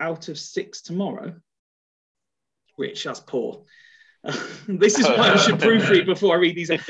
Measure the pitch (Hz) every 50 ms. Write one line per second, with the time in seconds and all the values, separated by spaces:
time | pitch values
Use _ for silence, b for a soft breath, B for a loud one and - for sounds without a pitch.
0 | 156 165 165 160 - 175 151 143 - - - - - - - - - - 170 185
1 | 196 160 - - - - 170 - _ _ _ _ _ _ _ _ _ _ _ _
2 | _ _ _ _ _ _ _ _ _ _ _ _ _ _ _ - - - - -
3 | - 147 123 - - - - 123 113 - - - b b b b b b b b
4 | b b b b - - - - - - - - - - 196 170 196 226 - -
5 | 220 147 127 214 240 - - 202 - 240 165 151 - 220 226 214 - - 202 175
6 | - 185 180 - 202 190 165 175 180 170 165 175 170 156 165 - -